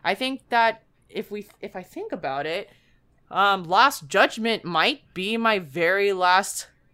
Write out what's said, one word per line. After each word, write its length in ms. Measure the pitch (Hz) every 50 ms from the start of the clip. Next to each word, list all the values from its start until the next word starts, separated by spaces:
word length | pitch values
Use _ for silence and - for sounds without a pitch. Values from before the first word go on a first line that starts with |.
| -
I 100 | 165 196
think 340 | 196 262 262 269 254 - _
that 340 | 240 233 226 226 214 - _ _ _ _ _ _
if 220 | - 185 214 -
we, 160 | 202 208 202 - - _
if 140 | - - -
I 80 | 190 185
think 280 | - - 330 415 440
about 340 | 294 190 180 175 135 139 147
it, 240 | 156 165 202 - - _ _ _ _ _ _ _ _ _ _ _ _
um, 320 | - 180 196 202 196 190 175
Lost 440 | 160 180 208 247 285 277 - 156 139
Judgment 580 | - 190 254 285 - 233 220 233 220 185 -
might 360 | 175 170 160 170 233 294 - - _ _
be 240 | 180 185 208 226 226
my 220 | 226 226 214 196
very 520 | 175 139 131 175 165 170 190 196 202 202
last 560 | 196 185 180 180 180 190 202 - - - - - _ _ _ _